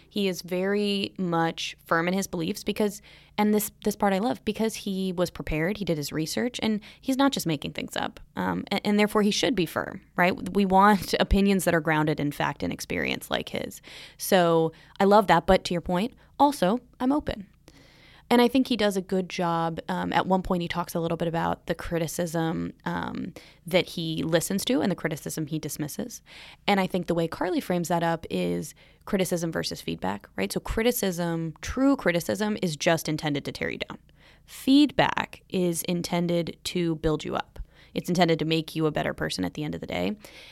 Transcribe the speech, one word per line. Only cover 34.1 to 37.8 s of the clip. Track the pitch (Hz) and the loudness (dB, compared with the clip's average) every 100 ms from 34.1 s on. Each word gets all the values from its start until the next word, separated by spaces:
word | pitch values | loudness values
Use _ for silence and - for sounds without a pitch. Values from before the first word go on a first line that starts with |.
| _ - - - - | _ -20 -20 -20 -4
Feedback | 262 277 294 - 139 - - - _ | 4 6 6 4 2 0 -4 -10 _
is | 190 175 165 | 0 0 0
intended | - 175 - 175 175 170 160 - | -2 -2 0 0 2 0 -2 -6
to | - 180 170 160 | -6 -2 0 0
build | 160 151 | 0 -2
you | - - | -2 -6
up. | - - - - | -6 -12 -16 -18